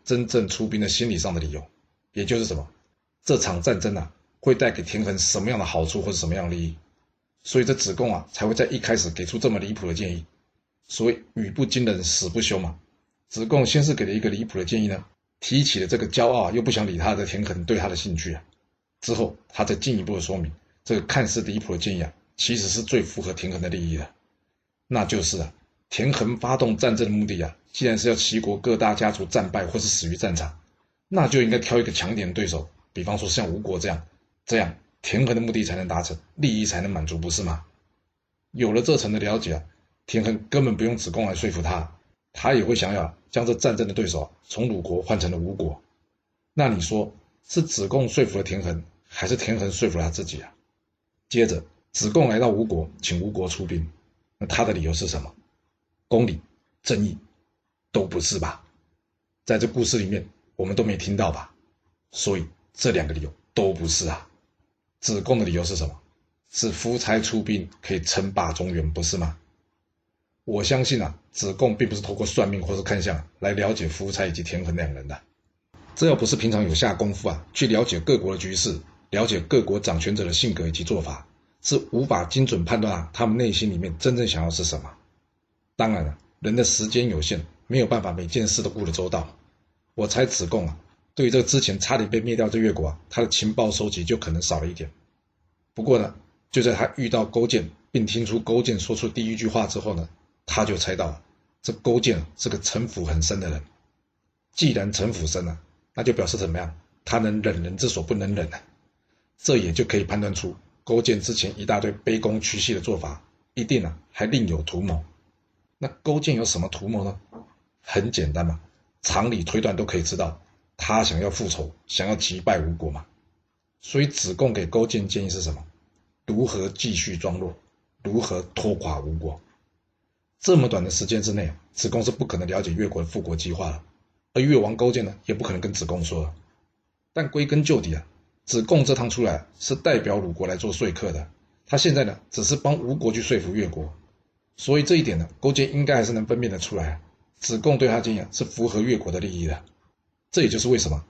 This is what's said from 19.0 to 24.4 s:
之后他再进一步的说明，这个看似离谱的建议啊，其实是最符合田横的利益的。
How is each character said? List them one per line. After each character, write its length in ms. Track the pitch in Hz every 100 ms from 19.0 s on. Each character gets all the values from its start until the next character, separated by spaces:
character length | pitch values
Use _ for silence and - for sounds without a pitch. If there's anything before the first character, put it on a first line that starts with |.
之 120 | -
后 220 | 113 101 - _
他 160 | -
再 120 | 107 104
进 240 | 139 110
一 20 |
步 140 | 90 95
的 60 |
说 160 | 85 95
明， 120 | 80 78 _ _
这 120 | - 107
个 60 | -
看 220 | 135 110
似 120 | 117
离 180 | 95 104
谱 140 | -
的 40 | 87
建 180 | 104 95
议 60 |
啊， 100 | 73 - _ -
其 200 | - 117
实 120 | 98
是 140 | -
最 220 | 110 123
符 180 | 87 -
合 100 | 92
田 200 | 87 92
横 100 | 85
的 80 | 87
利 220 | 90 82
益 40 | 78
的。 120 | 73 _ _ _